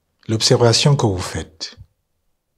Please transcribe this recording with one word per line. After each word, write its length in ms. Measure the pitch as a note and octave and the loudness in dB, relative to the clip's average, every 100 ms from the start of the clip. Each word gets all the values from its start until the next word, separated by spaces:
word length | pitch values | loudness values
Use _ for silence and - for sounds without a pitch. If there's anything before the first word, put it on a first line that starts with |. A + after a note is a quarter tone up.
| _ _ - | _ _ -8
l'observation 680 | A2 - B2 A#2+ A2+ D3 C#3 | -4 0 2 4 2 2 2
que 100 | A2+ | 0
vous 120 | F2+ | -2
faites 600 | - - - - - - - _ _ _ _ _ _ | -6 -10 -12 -14 -18 -18 -20 _ _ _ _ _ _